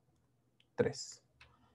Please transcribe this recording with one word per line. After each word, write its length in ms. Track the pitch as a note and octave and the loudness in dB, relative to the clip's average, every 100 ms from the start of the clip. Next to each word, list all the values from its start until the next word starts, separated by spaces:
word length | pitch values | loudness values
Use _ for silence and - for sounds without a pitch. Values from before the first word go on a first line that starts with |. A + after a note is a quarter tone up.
| _ _ _ _ _ _ - - | _ _ _ _ _ _ -6 2
tres. 480 | - - - - _ _ - - - | 2 2 -8 -14 _ _ -20 -20 -20